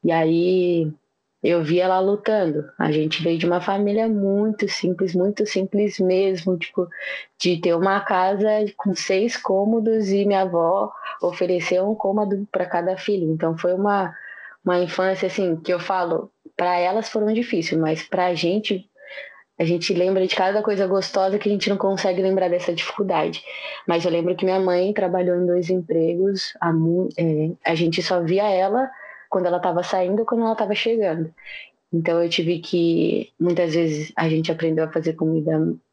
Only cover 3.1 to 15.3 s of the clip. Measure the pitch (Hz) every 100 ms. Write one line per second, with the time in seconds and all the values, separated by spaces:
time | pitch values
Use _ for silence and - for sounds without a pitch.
3.1 | 156 165 165 175 175 175 196 202 208 226
4.1 | 208 196 202 214 208 196 - 185 180 190
5.1 | 175 190 208 208 - 190 202 208 - 185
6.1 | 185 196 185 170 180 165 - 175 - -
7.1 | - - _ 175 170 175 170 190 202 196
8.1 | 185 185 202 214 214 208 - 202 180 -
9.1 | 190 233 - - 190 208 226 220 220 202
10.1 | 196 202 196 190 170 165 196 208 - -
11.1 | - 175 170 180 180 165 185 196 220 196
12.1 | 208 208 196 208 196 180 180 175 185 -
13.1 | 202 160 160 165 165 180 180 208 202 180
14.1 | 165 - - - - - 180 180 170 185
15.1 | 190 185